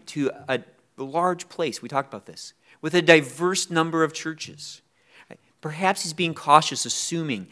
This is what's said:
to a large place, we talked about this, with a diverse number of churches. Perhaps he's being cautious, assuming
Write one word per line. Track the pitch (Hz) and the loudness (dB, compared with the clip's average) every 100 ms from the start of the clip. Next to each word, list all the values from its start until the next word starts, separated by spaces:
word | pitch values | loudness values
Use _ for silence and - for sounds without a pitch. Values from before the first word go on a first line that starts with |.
| - | -10
to | 156 135 - - | -6 -4 -4 -4
a | 127 - _ _ - | -4 -6 _ _ -14
large | 135 156 180 175 - | -6 0 0 0 -6
place, | - 160 110 | -6 -4 -6
we | 120 | -6
talked | 143 139 | -4 -4
about | 107 - | -8 -16
this, | - - - _ _ | -18 -20 -20 _ _
with | 156 | 0
a | 175 | 4
diverse | 165 165 135 127 180 185 - | 8 8 6 -2 -2 -2 -2
number | 165 165 160 | 0 0 2
of | 156 | 0
churches. | - 160 156 - - - - _ _ _ - - - _ _ | -2 -10 -10 -14 -14 -18 -18 _ _ _ -20 -20 -20 _ _
Perhaps | 156 156 190 196 | -12 -2 0 0
he's | 170 | -4
being | 160 170 | -4 -4
cautious, | 151 - 147 160 131 | -2 6 6 6 -2
assuming | 120 - - 165 156 113 92 | -4 -4 -4 -4 -4 -6 -8